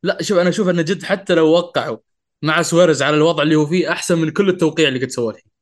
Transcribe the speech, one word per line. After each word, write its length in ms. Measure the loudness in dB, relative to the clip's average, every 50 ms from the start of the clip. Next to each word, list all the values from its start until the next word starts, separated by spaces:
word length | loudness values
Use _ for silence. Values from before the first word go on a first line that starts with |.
| -2
لا، 200 | -4 -4 -4 -4
شوف، 140 | 0 0
أنا 120 | 2 2 2
أشوف 200 | 0 0 0 0
إنه 120 | 0 0
جد 220 | -2 -2 -4 -6 -2
حتى 320 | -4 -4 -4 0 0 2
لو 120 | 4 4
وقعوا 500 | 4 4 2 0 -2 _ -6 -4 -4 -8 -12 _ _ _ _ _ _ _ _
مع 200 | -4 -2 0 0
سواريز 400 | 0 0 4 4 4 4 4 2
على 140 | 0 0 2
الوضع 280 | 2 2 2 2 0 0
اللي 120 | 2 2
هو 100 | 2 0
فيه، 260 | 0 0 -2 0 -2
أحسن 260 | -4 -6 -2 -2 0
من 120 | 0 0 -2
كل 200 | 0 0 0 0
التوقيع 380 | 0 0 0 -2 0 0 0
اللي 180 | 0 0 -2 -6
قد 40 | -6
سووه 220 | -4 -4 -4 -6
الحين. 140 | -6 -10 _ _ _ _